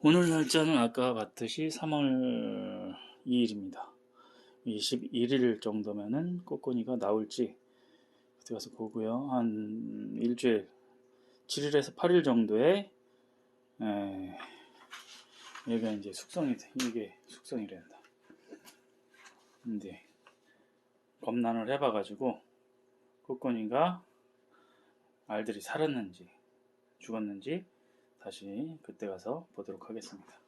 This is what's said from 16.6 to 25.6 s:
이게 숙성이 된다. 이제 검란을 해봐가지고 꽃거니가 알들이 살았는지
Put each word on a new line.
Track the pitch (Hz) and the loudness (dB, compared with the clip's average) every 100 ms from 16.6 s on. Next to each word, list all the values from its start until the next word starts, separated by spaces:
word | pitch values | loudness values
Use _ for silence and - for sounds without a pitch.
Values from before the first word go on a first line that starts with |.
| - 131 | -6 -4
이게 | 127 113 104 - - | -2 -2 -6 -12 -20
숙성이 | - - 127 101 | -20 -8 -6 -6
된다. | 90 - - - _ _ - - - - - _ _ _ - - _ _ _ 120 | -10 -18 -20 -20 _ _ -20 -20 -20 -20 -20 _ _ _ -20 -20 _ _ _ -8
이제 | 107 98 87 _ _ - _ _ _ _ _ _ _ _ _ | -8 -8 -16 _ _ -20 _ _ _ _ _ _ _ _ _
검란을 | - 120 117 117 113 | -4 0 0 0 0
해봐가지고 | 139 139 107 98 104 131 - _ _ _ _ _ _ _ _ | 0 2 0 -4 -2 -2 -2 _ _ _ _ _ _ _ _
꽃거니가 | - 131 135 117 107 123 170 180 _ _ _ _ _ _ _ _ _ _ _ _ - | -10 -6 -2 -2 0 2 2 0 _ _ _ _ _ _ _ _ _ _ _ _ -6
알들이 | 113 110 | -4 -4
살았는지 | 104 | -6